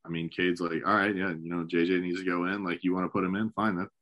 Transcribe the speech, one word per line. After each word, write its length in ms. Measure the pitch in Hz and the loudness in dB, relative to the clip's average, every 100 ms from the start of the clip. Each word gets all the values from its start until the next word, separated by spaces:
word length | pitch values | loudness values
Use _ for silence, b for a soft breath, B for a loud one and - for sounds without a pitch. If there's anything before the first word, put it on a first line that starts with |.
| 82 | -8
I 40 | |
mean, 200 | 82 82 | -4 -4
Cade's 320 | - 90 87 | 0 0 2
like, 260 | 85 82 80 | -2 -2 2
"All 80 | 104 | 2
right, 180 | 98 | 2
yeah, 180 | 95 95 | 0 -2
you 180 | 80 82 | -4 -4
know, 160 | 87 85 | -4 0
J 200 | 85 85 | 2 4
J 140 | 90 | 2
needs 200 | 90 90 | 0 -2
to 60 | 92 | -2
go 200 | 87 87 | 0 0
in. 180 | 101 | -2
Like, 220 | 92 87 90 | -4 -2 0
you 80 | |
wanna 160 | 92 90 | 0 0
put 160 | 101 92 | 0 0
him 100 | 98 | 0
in? 140 | 110 | -2
Fine. 260 | 101 107 90 | 0 0 0
That, 140 | 98 _ | -4 _